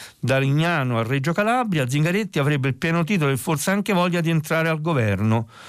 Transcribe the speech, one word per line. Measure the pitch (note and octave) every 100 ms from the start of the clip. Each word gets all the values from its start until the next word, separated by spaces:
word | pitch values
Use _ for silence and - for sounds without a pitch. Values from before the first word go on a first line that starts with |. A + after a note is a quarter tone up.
| - -
da | C3 C3+
Lignano | C3+ D3 E3 E3 B2+ A2+
a |
Reggio | A2+ C#3 C#3+
Calabria, | E3+ G#3+ B3 A3+ D#3+ B2
Zingaretti | D3 E3 F#3+ G#3+ D#3
avrebbe | C#3 D3 C3+
il | -
pieno | E3 E3+
titolo | D#3+ G3+ C#3+
e | C3
forse | - D#3 -
anche | G3 G3
voglia | F#3 F3+ F3
di | E3
entrare | E3 D3+ D#3+ E3
al | D#3
governo, | D#3+ D3 G#2+ G2 G#2+ A#2 A#2 -